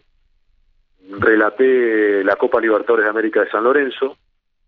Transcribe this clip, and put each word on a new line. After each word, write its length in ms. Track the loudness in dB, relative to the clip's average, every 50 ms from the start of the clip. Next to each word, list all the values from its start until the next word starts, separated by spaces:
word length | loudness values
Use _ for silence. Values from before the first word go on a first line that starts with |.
| _ _ _ _ _ _ _ _ _ _ _ _ _ _ _ _ _ _ _ _ _ -14 -6 -2
relaté 1080 | 2 2 4 2 2 0 0 0 0 2 2 2 0 0 0 0 0 0 0 0 0
la 120 | 0 0
Copa 240 | 0 0 0 0 0
Libertadores 440 | 0 2 0 0 0 0 0 0 0
de 60 | 0
América 300 | -2 -2 -2 -2 0 0
de 80 | -2 0
San 140 | -2 -2 0
Lorenzo, 520 | 0 0 0 0 -2 -4 -6 -6 -6 -6 _ _ _ _ _ _ _ _ _ _